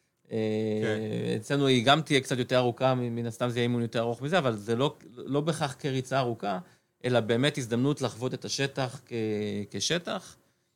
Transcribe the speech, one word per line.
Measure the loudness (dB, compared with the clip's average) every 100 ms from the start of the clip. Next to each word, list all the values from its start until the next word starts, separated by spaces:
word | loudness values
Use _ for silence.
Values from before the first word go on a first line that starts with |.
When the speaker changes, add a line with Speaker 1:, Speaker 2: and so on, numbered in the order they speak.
| _ _ -8
Speaker 1:
אה, | -2 0 0 0 0
Speaker 2:
כן. | 0 -2 -2 -4 -2 -4
Speaker 1:
אצלנו | -2 2 4
היא | 4
גם | 6 4
תהיה | 4 2
קצת | 2 -2
יותר | 2 2
ארוכה, | 2 2 2
מ-, | 2 -2
מן | -4 -4
הסתם | -2 -2
זה | 0
יהיה |
אימון | 0 0
יותר | 0 -2
ארוך | -2 -2
מזה, | 0 2
אבל | 2 0
זה | -2 0
לא, | 0 -2 -18 -12
לא | -2 0
בהכרח | 0 0 -2 -4
כריצה | -4 -2 0 0
ארוכה, | 0 -2 -4 -4 -6 _ _ _
אלא | 2 2
באמת | 4 2 2 0
הזדמנות | -2 2 2 2
לחוות | -2 -2 -6
את | -4
השטח | -6 -2 -2 -2 -6 -6 -8
כ-, | -4 -2 -2 -2 -4 -6
כשטח, | -4 -2 -2 -4 -8 -10 -20 _ _ _